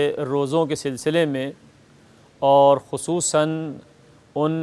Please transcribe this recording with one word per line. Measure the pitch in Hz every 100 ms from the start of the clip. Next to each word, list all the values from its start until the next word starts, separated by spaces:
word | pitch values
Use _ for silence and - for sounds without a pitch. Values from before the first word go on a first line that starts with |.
| 143 - 135
روزوں | 139 139 160 156
کے | 151
سلسلے | 143 127 156 165 156
میں | 135 135 - - _ _ _ _ _ _ -
اور | 139 139 139 139 -
خصوصاً | 143 - 175 165 156 156 160 160 131 - _ - _ _ 139
ان | 151 160